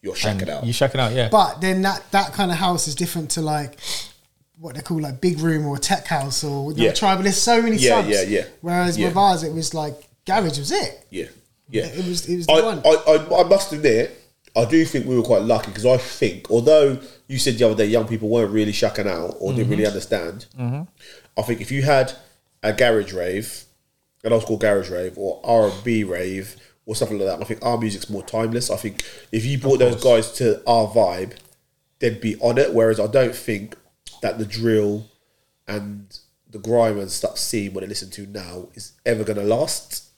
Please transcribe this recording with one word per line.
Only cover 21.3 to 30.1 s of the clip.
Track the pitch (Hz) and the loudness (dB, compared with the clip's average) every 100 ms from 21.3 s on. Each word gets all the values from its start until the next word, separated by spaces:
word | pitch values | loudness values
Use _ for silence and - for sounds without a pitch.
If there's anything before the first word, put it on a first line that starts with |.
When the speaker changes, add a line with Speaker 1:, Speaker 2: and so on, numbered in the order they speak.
| - | -8
Speaker 1:
I | |
think | 107 113 | -4 -4
if | - | -4
you | 139 | -2
had | 139 139 127 - _ _ _ _ | 2 2 2 -6 _ _ _ _
a | 104 | -4
garage | 107 123 113 98 | 2 4 4 0
rave, | 95 90 95 107 - - _ _ _ _ _ | -6 -4 -4 -6 -14 -18 _ _ _ _ _
an | 113 | 0
old | 113 | 0
school | - 107 | 0 0
garage | 107 101 90 | 2 2 0
rave | 90 92 92 | -6 -6 -6
or | 98 - | -6 -6
R | - 117 107 | 2 4 4
and | 95 | 0
B | 117 113 | -2 -2
rave | 98 87 92 95 95 - _ _ - | 0 -4 -4 -6 -10 -16 _ _ -10
or | 107 | -4
something | 123 104 | -4 -2
like | 95 | -4
that, | 85 | -4
I | 101 | -6
think | 110 120 | -4 -2
our | 117 | -2
music's | 113 98 - | -2 -6 -8
more | 101 | -10
timeless. | - 110 113 117 120 | -6 -4 -2 -2 -4
I | 95 | -6
think | 110 - - - - | -6 -10 -12 -14 -6
if | 110 | -4
you | 113 139 | -2 -2
brought | 139 131 | 2 4
those | 123 120 | 4 4
Speaker 2:
Of | |
course. | 131 | 4